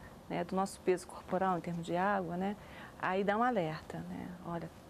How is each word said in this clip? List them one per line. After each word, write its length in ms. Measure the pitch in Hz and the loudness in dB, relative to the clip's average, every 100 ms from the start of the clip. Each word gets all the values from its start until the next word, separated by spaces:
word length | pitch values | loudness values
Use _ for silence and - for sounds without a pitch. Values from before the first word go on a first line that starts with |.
| - - - | -16 -14 -4
né, 140 | 170 | -2
do 100 | 175 185 | 0 0
nosso 240 | 196 - | 0 0
peso 260 | - 180 - | 2 2 0
corporal 500 | - - 185 190 175 | -12 0 2 4 2
em 40 | |
termos 260 | 170 170 165 | 0 -4 0
de 100 | 170 | 2
água, 400 | 196 202 170 175 | 4 4 2 0
né? 200 | 190 208 - - - - | 0 -2 -8 -14 -14 -4
Aí 220 | 170 190 | 0 2
dá 120 | 202 208 | 4 4
um 40 | |
alerta, 560 | 240 226 160 160 - 165 175 | 6 4 2 -2 -6 -8 -6
né? 200 | 180 180 175 175 | -8 -8 -8 -6
Olha, 220 | 170 165 - | -6 -6 -12